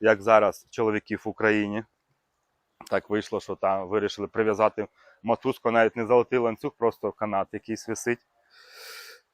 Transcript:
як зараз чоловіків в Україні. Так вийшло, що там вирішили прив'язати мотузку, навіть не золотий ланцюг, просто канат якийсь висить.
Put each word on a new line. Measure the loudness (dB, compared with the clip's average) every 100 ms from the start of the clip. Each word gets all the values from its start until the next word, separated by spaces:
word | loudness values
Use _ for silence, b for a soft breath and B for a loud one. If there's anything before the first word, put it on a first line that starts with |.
як | 2 4
зараз | 6 6 6 0 _
чоловіків | -4 0 -2 -4 -8
в | -8
Україні. | 0 2 2 0 -6 -10 _ _ _ _ _ _ _ _ -20 -6
Так | -4 -2
вийшло, | -4 -4 -6
що | -8
там | -4 -2 -2 -2
вирішили | -2 -2 -4 -6
прив'язати | -2 0 2 0 0 -10 b b b
мотузку, | -2 -2 -2 -2 0
навіть | 2 2 0
не | 2
золотий | 2 2 0
ланцюг, | -2 -4 -8 -2
просто | -2 -2 -6
канат | -6 -4 -4 -4
якийсь | -8 -10 -10 -8
висить. | -6 -4 -4 _ _ B B B B B B B B B